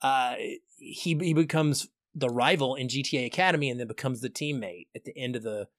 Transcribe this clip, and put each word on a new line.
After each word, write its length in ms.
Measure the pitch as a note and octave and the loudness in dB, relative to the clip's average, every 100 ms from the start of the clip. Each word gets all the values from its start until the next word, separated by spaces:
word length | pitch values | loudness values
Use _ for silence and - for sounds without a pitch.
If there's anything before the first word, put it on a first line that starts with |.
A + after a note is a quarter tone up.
uh, 340 | C3+ C3+ B2+ B2 B2 A#2+ - - | 2 2 2 -2 -6 -8 -14 -20
he, 400 | C3+ - F3 D#3 | -16 -6 -2 0
he 120 | F3 | 2
becomes 540 | D#3 D#3 D#3+ D3+ C#3+ - _ _ | 4 4 4 2 2 -2 _ _
the 160 | D3+ B2+ | -2 0
rival 460 | A#2+ C3 C#3+ C3+ C3+ | 2 4 4 2 0
in 140 | B2+ | -2
G 140 | C3 | -4
T 140 | C3 C#3 | -2 -2
A 60 | A#2+ | -2
Academy 440 | - F#3 D#3+ C#3+ | 2 4 4 0
and 100 | B2 | -2
then 80 | A#2 | -6
becomes 340 | G#2+ C3+ A#2+ | -4 -4 -4
the 80 | B2 | -6
teammate 580 | - D3 C#3 G2+ F2 - A2+ | -4 -4 -4 -6 -10 -14 -14
at 100 | - | -14
the 120 | C#3 | -8
end 180 | B2 B2 | -6 -4
of 80 | |
the, 240 | A2 G#2 G2 | -4 -6 -6